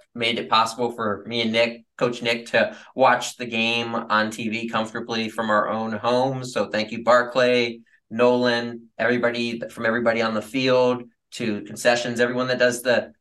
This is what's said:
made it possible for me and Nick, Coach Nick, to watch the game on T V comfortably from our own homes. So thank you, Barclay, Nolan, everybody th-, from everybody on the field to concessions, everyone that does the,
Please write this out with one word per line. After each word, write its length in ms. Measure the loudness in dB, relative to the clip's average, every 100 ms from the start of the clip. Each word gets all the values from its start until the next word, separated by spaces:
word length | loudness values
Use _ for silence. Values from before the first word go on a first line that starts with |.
| _
made 240 | -4 -2 -2
it 80 | 0
possible 440 | 2 2 0 -4
for 340 | -2 -4 -4 -4
me 140 | -4
and 100 | 0
Nick, 320 | 2 0 -2 _ -4
Coach 240 | -2 -2
Nick, 240 | -2 -2 0
to 260 | 0 0 -4 -10 2
watch 400 | 4 4 -2 -8
the 100 | -6
game 460 | -2 0 -2 -2 -4
on 340 | 0 0 0
T 160 | -4 -6
V 220 | -4 -4
comfortably 580 | -4 -4 -6 -6 -4 -4
from 220 | -4 0
our 200 | 0 0
own 220 | -2 -4
homes. 640 | -2 0 2 0 -4 -6
So 160 | -4 -2
thank 220 | -2 -4
you, 120 | -2
Barclay, 760 | 4 4 4 2 4 4 0 -4 -16 _ -8
Nolan, 800 | 2 4 4 2 0 -2 -10 -14 -4
everybody 600 | 0 2 0 -2 -4 -6
th-, 120 | -10
from 140 | -4 -2
everybody 360 | 0 2 2
on 120 | 0
the 80 | -2
field 640 | -4 -2 2 4 4 2 -6 _ _
to 300 | -6 -4 -4
concessions, 580 | -8 0 2 2 0 0
everyone 260 | 0 2 -2
that 120 | 2
does 240 | 2 2
the, 280 | 2 2 0 _